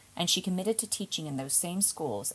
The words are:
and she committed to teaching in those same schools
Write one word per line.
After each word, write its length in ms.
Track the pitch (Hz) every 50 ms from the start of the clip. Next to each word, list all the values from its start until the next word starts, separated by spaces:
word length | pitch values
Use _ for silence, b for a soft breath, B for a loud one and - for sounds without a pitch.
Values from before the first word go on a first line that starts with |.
| b b b
and 140 | - 175 175
she 120 | - 185
committed 360 | 180 190 185 185 190 208 226 220
to 100 | - 208
teaching 380 | - - 202 185 - - 160 151
in 80 | 143
those 180 | 131 135 139 -
same 280 | - - 175 175 185
schools 520 | 202 - - - 160 139 110 101 98 - -